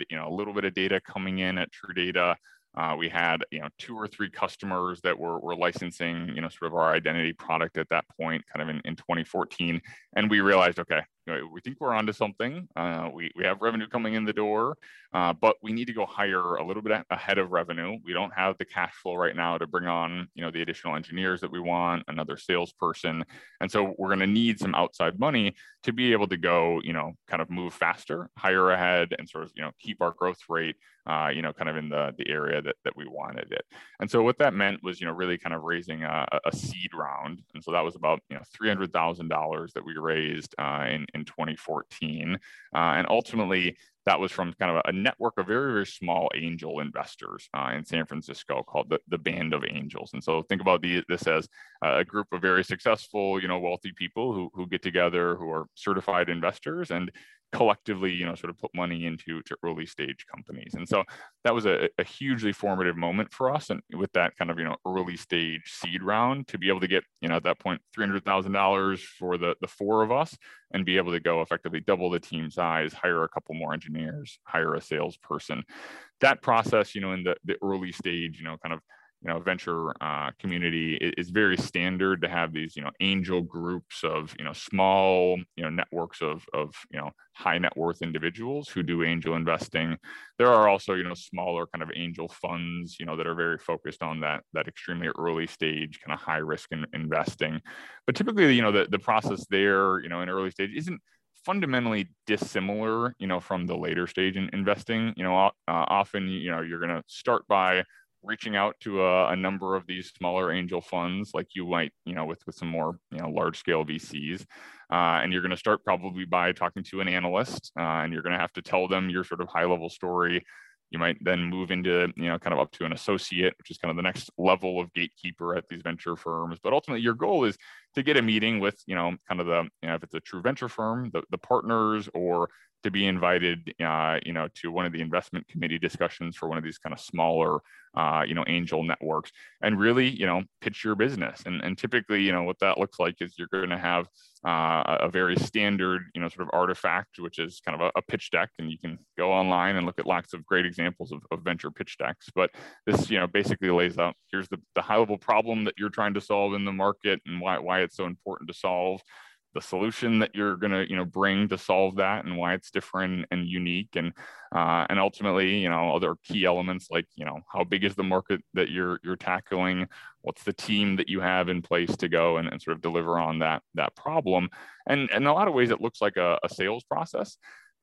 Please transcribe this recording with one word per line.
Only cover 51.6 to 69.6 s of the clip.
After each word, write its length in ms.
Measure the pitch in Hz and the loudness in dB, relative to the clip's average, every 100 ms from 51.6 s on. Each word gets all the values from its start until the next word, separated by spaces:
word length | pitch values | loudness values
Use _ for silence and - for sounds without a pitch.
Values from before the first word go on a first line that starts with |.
| - - | -20 -4
a 220 | 78 67 | 2 2
group 220 | 90 104 101 | 2 -2 -4
of 100 | 92 | 0
very 220 | 92 92 | 2 2
successful, 760 | 92 92 - 110 - 107 98 95 | 2 0 0 0 0 -2 0 0
you 80 | 92 | -2
know, 100 | 90 | -2
wealthy 340 | 87 90 104 87 | -2 -4 -6 -10
people 380 | 90 - 127 | -8 -4 -2
who, 160 | 104 85 | -2 -6
who 120 | - 90 | -8 -4
get 160 | 90 | -4
together, 540 | 95 87 87 87 87 87 | 0 2 4 4 2 0
who 140 | 82 | -4
are 160 | 80 80 | -6 -6
certified 540 | - - 95 95 90 87 | -6 -2 0 2 2 2
investors, 600 | 87 82 - - 165 175 | 0 0 -2 -6 -6 -4
and 200 | 87 90 - - - _ | -4 -4 -8 -20 -20 _
collectively, 600 | - 117 104 - 95 95 | 2 4 4 0 -2 -2
you 140 | 90 87 | -2 -4
know, 80 | |
sort 160 | 85 85 | -6 -8
of 80 | 85 | -8
put 120 | - | -8
money 320 | 87 87 85 85 | -4 -2 -2 -4
into, 340 | 80 - 80 | -6 -8 -10
to 160 | - - | -8 -6
early 220 | 85 80 80 | -4 -4 -6
stage 400 | - 71 67 - | -6 -8 -8 -14
companies. 440 | - - - - | -18 -14 -14 -10
And 120 | - 87 | -10 -2
so 160 | 104 95 - - _ | 0 -2 -8 -20 _
that 100 | 120 | 2
was 100 | 117 | 4
a, 240 | 107 90 85 - | 4 4 4 0
a 60 | |
hugely 480 | 92 - 135 123 110 | -4 -4 -2 0 0
formative 420 | 98 101 95 90 | 0 0 0 0
moment 380 | 85 85 92 110 | 0 0 0 -2
for 220 | - 131 | -2 0
us. 160 | 147 - | 0 -2
And 100 | 101 - | -6 -6
with 180 | - 95 | -4 0
that 240 | 90 87 - | 2 2 2
kind 140 | 85 | -2
of, 80 | 82 | -2
you 60 | |
know, 120 | 80 - 92 | -4 -4 -4
early 300 | 92 90 87 | -2 -2 -6
stage 460 | - 87 82 80 | -2 0 0 -4
seed 380 | - - 90 90 | -10 -10 -6 -4
round, 440 | 92 107 120 139 135 | 0 2 2 0 -4
to 100 | 98 | -2
be 100 | 92 | 0
able 120 | 95 | 2
to 80 | 90 | 2
get, 160 | 92 - _ | 2 0 _
you 60 | 80 | 0
know, 80 | 82 | 2
at 80 | |
that 140 | 82 - | 2 0
point, 220 | 92 87 - | -2 -4 -6
three 100 | - | -2
hundred 220 | 104 98 95 | 0 0 2
thousand 260 | 95 95 | 0 2
dollars 500 | 98 98 98 95 92 | 2 4 4 2 0
for 360 | - - 90 90 | -6 -8 -4 0
the, 180 | 85 92 | 0 -2